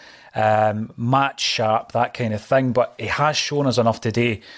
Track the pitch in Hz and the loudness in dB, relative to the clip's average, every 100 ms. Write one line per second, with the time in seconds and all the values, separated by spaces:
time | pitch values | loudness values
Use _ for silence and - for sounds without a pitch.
0 | - - - 117 107 107 107 107 113 - | -20 -20 -12 0 2 4 2 0 -6 -6
1 | 117 135 139 - - - 110 110 - 120 | 0 2 0 -2 -4 -2 0 0 0 -2
2 | 120 - 117 107 - 135 131 120 117 - | -2 -2 -4 -4 0 0 2 0 0 -2
3 | 104 - 147 151 - 147 135 120 113 110 | -6 -2 0 0 -4 -2 0 2 2 0
4 | 117 113 120 107 - | -2 0 0 -2 -10